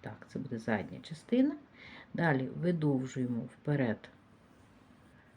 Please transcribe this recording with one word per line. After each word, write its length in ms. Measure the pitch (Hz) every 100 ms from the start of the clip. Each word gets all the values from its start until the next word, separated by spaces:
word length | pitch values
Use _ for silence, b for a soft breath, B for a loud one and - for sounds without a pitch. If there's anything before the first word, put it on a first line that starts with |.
так, 260 | - 107 -
це 100 | -
буде 200 | - 117
задня 400 | 120 107 - -
частина. 540 | - 156 - 247 285 294 B B B B B
Далі 340 | - 170 135 127 147
видовжуємо 800 | 170 170 151 135 131 135 123 117
вперед 680 | - - - 143 120 104 - - - - - - - - - - b b b